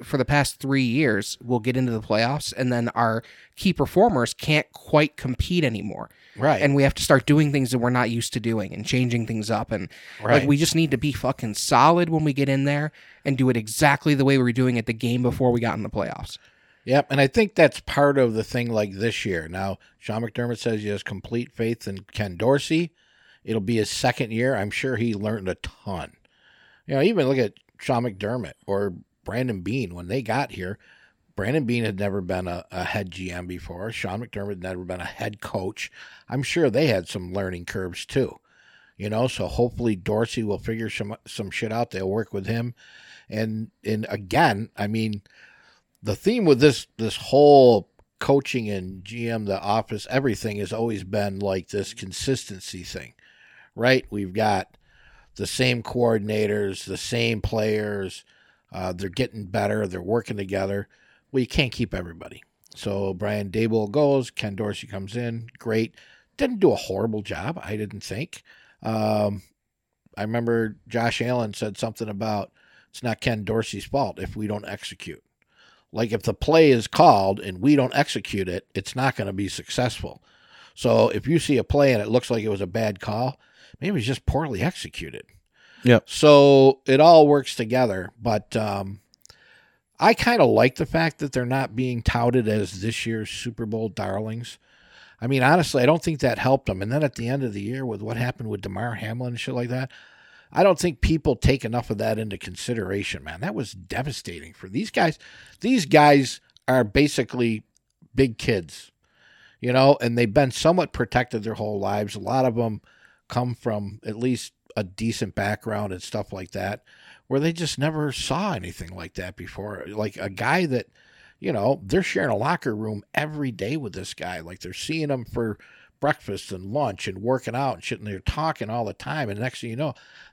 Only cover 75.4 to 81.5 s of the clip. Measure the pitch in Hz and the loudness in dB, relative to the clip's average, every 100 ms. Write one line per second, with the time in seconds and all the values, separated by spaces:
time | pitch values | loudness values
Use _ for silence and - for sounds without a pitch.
75.4 | _ _ _ _ _ - 117 107 - 98 | _ _ _ _ _ -4 -2 -2 -4 -2
76.4 | - 160 156 123 - - 165 107 95 98 | 4 6 8 6 4 6 8 8 4 0
77.4 | 98 90 131 147 127 135 147 117 - 104 | -6 0 4 4 4 0 -2 -4 -6 -6
78.4 | 90 87 - 101 - 127 131 - 98 95 | -4 -6 -8 -8 -8 -2 -2 -2 -6 -4
79.4 | 98 - - - 123 - - - _ _ | -6 -8 -6 -2 -2 -4 -10 -14 _ _
80.4 | _ - - - 120 113 110 104 120 160 | _ -20 -20 -4 4 6 4 2 0 2
81.4 | - | 2